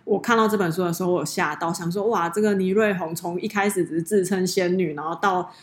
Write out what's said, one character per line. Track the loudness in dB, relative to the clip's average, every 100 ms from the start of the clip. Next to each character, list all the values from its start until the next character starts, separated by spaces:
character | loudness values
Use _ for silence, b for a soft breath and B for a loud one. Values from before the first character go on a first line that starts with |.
我 | -2 0
看 | 4 4
到 | 4
这 | 2
本 | 0
书 | 0
的 | -2
时 | 0
候， | 0
我 | 0
吓 | 0 -2 -2 -2
到， | -4
想 | -4 -4
说： | -2 0
哇， | 0 0
这 | 0
个 | 2 2
倪 | 2
瑞 | 2 2
红 | 0 -4 -6
从 | -6 -4
一 | -4
开 | 0 0
始 | 0 -2
只 | -2
是 |
自 | 0 0 2
称 | 0 0
仙 | 0 0 0
女， | 0
然 | -4 -6
后 | -2
到 | 0 0 -4 B